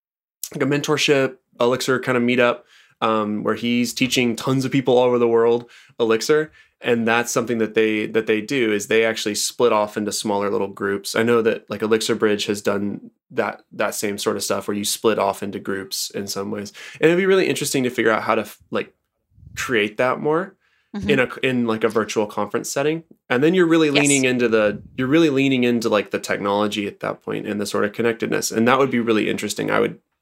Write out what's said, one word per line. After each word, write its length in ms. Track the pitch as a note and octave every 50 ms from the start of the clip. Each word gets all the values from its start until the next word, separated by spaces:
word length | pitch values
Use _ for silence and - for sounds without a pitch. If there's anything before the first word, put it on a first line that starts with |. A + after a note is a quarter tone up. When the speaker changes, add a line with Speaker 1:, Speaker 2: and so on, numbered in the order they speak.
| _ _ _ _ _ _ _ _ - -
Speaker 1:
like, 100 | - D3+
a 40 | C3+
mentorship, 680 | C3+ C#3+ C#3+ D3 D3+ D3+ C#3 - D#3 C#3+ C3+ C3+ B2+ - - _ _ _ -
Elixir 400 | A#2+ A#2+ B2+ B2 - C3+ C3 B2
kind 180 | - C3 B2+ B2
of 60 | A#2+
meetup, 380 | A#2+ B2 B2 A#2+ A#2+ A#2+ - - _ _ _ _ _ _ -
um, 440 | A2+ A2 A2 A2 G#2+ G#2 G#2 G#2+ -
where 100 | G#2+ A2
he's 400 | A2 A#2+ A#2+ A#2+ A#2+ B2 A#2 -
teaching 400 | - C3 B2 - C3+ B2 A#2+ A2
tons 300 | - - C3+ C3 C3+ B2+
of 80 | C3
people 260 | - C#3 C3 C#3 B2 C3
all 60 | B2+
over 160 | B2 B2 A#2+
the 80 | A#2+ A#2
world 420 | A#2 A#2 A#2 A#2 A#2 B2 A#2+ - - - - _ _ -
Elixir. 500 | A#2+ A2 A2 A2 - - D3+ D3+ D3+ - _ - _ _ _ _ -
And 220 | B2 A#2+ A#2 A2+
that's 240 | A2+ A2+ A#2+ A#2 -
something 280 | - C3 A2 A#2 A#2+ A2+
that 160 | A2 G#2 A2
they, 320 | A2+ A2 A2 G#2+ G#2+ A2
that 200 | A2 A2 A#2 A2
they 140 | A2+ A2 G#2+
do 320 | G#2 G#2+ C#3+ C3+ A#2 G#2+
is 160 | G#2 G2+ G2 -
they 160 | A2 A2+ A2+
actually 320 | A2+ G#2+ - - G#2+ G#2
split 360 | - - - - - B2 A#2
off 240 | A2 G#2+ G#2 G#2 -
into 140 | A2 G#2 G2+
smaller 400 | G2+ - - A2 G2+ G2+ G2+ G2+
little 160 | G#2+ G2+ G2
groups. 480 | G2 F#2+ - G2+ G2 G2 G2 - - -
I 80 | A2
know 180 | A2+ A#2 A#2+ A#2
that, 280 | A2 A2+ - - - -
like, 100 | G#2 G2+
Elixir 360 | A2 G#2+ A2+ A2 - - A#2
Bridge 300 | G#2 A2+ G#2+ G#2 G2+ -
has 140 | - G#2 G2+
done 520 | - G#2 G2+ G2+ G2+ G2+ F2+ E2+ - - - _ _ -
that, 320 | - A2+ G#2 G#2 - - _ _
that 240 | - - A2 G2+ -
same 240 | - A2 G#2 G2+ G#2
sort 160 | - A2+ G#2
of 60 | G2+
stuff 240 | - - G2+ G2+ -
where 100 | - G#2
you 80 | G2+ G#2
split 320 | - - - - A2+ G#2+ G#2
off 240 | G2 G2 G2 - G2+
into 160 | G2+ G2 G2
groups 500 | - G#2 G2 G2 F#2+ F#2+ - - - -
in 160 | - G#2 G2+
some 240 | G2 - G2 G2 G#2
ways. 220 | G#2+ G#2 G2+ G#2 - - - - -
And 100 | - D#3
it'd 120 | D#3+ F3 F3+
be 80 | G3
really 220 | F#3+ F#3+ F#3+ E3 C3+
interesting 360 | C#3 - D3 C#3 - C#3 B2+
to 60 | B2
figure 200 | A#2+ - A#2 A2+
out 140 | A2 G#2 -
how 100 | A2 A2+
to, 60 | A2
f-, 180 | G#2 - - - _ -
like, 200 | G#2+ G#2 - - _ _ _ _ _ _ _ _ _ _ - - -
create 400 | - - - B2 G#2+ G#2 G#2+ - -
that 200 | B2+ B2+ B2+ -
more. 380 | - D3+ D#3 E3+ F#3+ G3+ - _ _ _ _ _ _ _ -
Speaker 2:
Mm-hmm. 140 | G3+ F#3+ G3+
Speaker 1:
in 120 | C#3+ C3
a, 80 | B2+ B2 - -
in, 240 | - C3 B2+ B2 A#2+
like, 180 | A2+ A2 A2 A#2
a 40 | A2
virtual 380 | G2+ A2+ G#2 - - A2+ G#2
conference 420 | G#2 - G#2+ G#2 G#2 - A#2+ - -
setting. 360 | - C#3 C#3 D3+ D#3+ E3 - _ _ _ _ -
And 120 | B2+ B2
then 120 | D3 E3 F#3
you're 100 | F#3 F3
really 220 | E3 E3 E3 D#3+ D3
Speaker 2:
Yes. 80 | C#3 D3
Speaker 1:
leaning 240 | D3 C#3+ C#3 C3+ C3
into 200 | C3 B2+ A#2+ A#2+
the, 360 | A2+ A2 A2 G#2+ G#2 G#2 - - - -
you're 140 | - B2+ B2+
really 220 | D3 E3 E3+ D3+
leaning 340 | C3+ C3+ C#3 C#3 C3+ B2 B2
into, 240 | A#2+ A#2+ A#2 G#2+ A2+
like, 220 | G#2+ G#2 G2 -
the 80 | - F#2+
technology 680 | - - F#2+ G#2 G2 G2+ G2+ G#2 G#2+ G#2 G#2 G#2 G2+
at 140 | F#2+ F#2+ -
that 220 | - G2+ - -
point 240 | _ G#2 G#2+ G#2+ G2+
and 120 | G#2+ G#2 G#2
the 60 | G#2
sort 220 | G#2 - G#2 G#2
of 80 | G#2 -
connectedness. 560 | - A#2 A#2 A2+ - A2 A2 G#2+ G2+ - -
And 180 | - A2 A2+ A#2+
that 100 | C3 C3
would 120 | C#3 C3
be 100 | A#2+ A#2+
really 300 | A2 A#2 A2 G#2 G2+ G2+
interesting. 400 | G2+ G2+ G#2+ G#2 - - G#2+ G#2
I 100 | G#2 G#2+
would, 200 | G#2+ - F2 - _ _ _ _